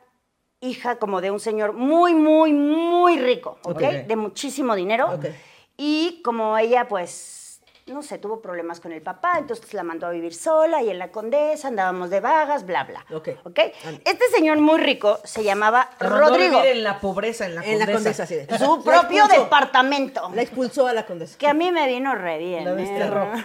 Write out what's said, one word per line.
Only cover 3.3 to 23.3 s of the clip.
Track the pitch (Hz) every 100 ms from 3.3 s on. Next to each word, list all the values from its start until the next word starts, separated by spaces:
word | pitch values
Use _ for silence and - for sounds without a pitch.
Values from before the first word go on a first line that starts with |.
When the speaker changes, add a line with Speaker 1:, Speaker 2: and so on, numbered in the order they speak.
| 247 208 -
Speaker 1:
¿ok? | 269 -
Speaker 2:
Ok. | 262 294 -
Speaker 1:
De | 220
muchísimo | 214 - 277 269 254 202
dinero. | 180 226 294
Speaker 3:
Ok. | 170 151 147 - _ _ -
Speaker 1:
Y | 294 302 339 339
como | 240 233 220 220
ella, | 226 247 240
pues, | 202 175 - - - - - _ _ -
no | 277
sé, | - 180
tuvo | 208 220
problemas | 214 175 170 170
con | 175
el | 160
papá, | 185 180 349 349
entonces | 285 226 -
la | 208
mandó | 170 165 175
a |
vivir | 175 170
sola | 165 320 311 320 311
y | 226
en | 180
la | 180
Condesa | 220 220 285 302 302 277
andábamos | 220 185 185 180
de | 196
vagas, | 226 311 294 294 185
bla, | 160
bla. | 135 - - 160
Speaker 3:
Ok. | 175 170 180
Speaker 1:
¿Ok? | 175 320 - 160
Speaker 3:
Andy. | 151
Speaker 1:
Este | - 359 480 427
señor | 311 302
muy | 302 320
rico | 302 240 202 208
se | - 226 208
llamaba | 202 214 240 247 -
Speaker 2:
La | 190
mandó | 208 302
a |
Speaker 1:
Rodrigo. | 254 370 254
Speaker 2:
vivir | 269 240
en |
la | 214 196
pobreza, | 196 185 220 226 196
en | 165
la |
Speaker 3:
En | 196 214
la | 214
Speaker 2:
Condesa. |
Speaker 3:
Condesa, | 220 214 208
así | 180 160
de. | - 226
Speaker 1:
Su | 269 320
Speaker 3:
La |
Speaker 1:
propio | 302 330 339 403
Speaker 3:
expulsó. | 415 339
Speaker 1:
departamento. | 233 294 262 262 262 285 269 214 175 196
Speaker 3:
La |
expulsó | - 233 254 285 254
a |
la | 226 214
Condesa. | 175 160 -
Speaker 1:
Que | 294
a |
mí | 294 359
me | 339 277
vino | 247 277 226
re | 175 156
bien, | 175 175 165
Speaker 2:
La |
Speaker 1:
¿eh? | 180
Speaker 2:
desterró. | 190 202 196 202 196